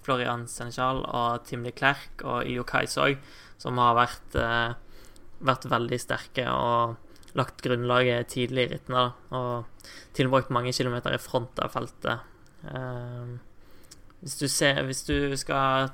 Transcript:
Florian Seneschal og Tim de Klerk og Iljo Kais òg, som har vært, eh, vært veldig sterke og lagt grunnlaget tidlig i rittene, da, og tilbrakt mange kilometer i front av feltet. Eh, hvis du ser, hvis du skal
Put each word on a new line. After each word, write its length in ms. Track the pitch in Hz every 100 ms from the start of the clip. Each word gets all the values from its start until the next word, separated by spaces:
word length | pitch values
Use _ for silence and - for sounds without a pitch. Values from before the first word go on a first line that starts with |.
Florian 440 | - 127 123 120 117
Seneschal 540 | - 120 113 127 131 -
og 400 | 120 120 120 -
Tim 180 | 120
de 80 | 120
Klerk 500 | - 139 143 - -
og 220 | 131 123 131
Iljo 180 | 123
Kais 320 | - 131 - -
òg, 200 | 143 139 - - - -
som 200 | - 123
har 180 | 120 117
vært, 400 | 120 - - 139
eh, 380 | 117 117 117 120 - - - - - -
vært 240 | 131 127 123
veldig 300 | 120 120 123
sterke 460 | - 120 - - 123
og 500 | 127 120 117 117 117 - - - -
lagt 260 | 127 -
grunnlaget 680 | 131 120 123 123 127 120 120
tidlig 380 | 131 123 131 120
i 60 |
rittene, 380 | 131 - 127 123 - -
da, 60 | 127
og 280 | 123 120 117 - - - -
tilbrakt 360 | - 131 131 127
mange 220 | 120 123
kilometer 400 | 123 127 120 -
i 40 | 127
front 420 | - 131 120 -
av 120 | -
feltet. 480 | - 143 - - 117 - - - - -
Eh, 720 | 127 127 123 120 123 120 123 - - - - - - - -
hvis 160 | 143 -
du 80 | 139
ser, 340 | - 147 143
hvis 200 | 135 131 -
du 300 | 143 143 139
skal 520 | - 139 135 135 135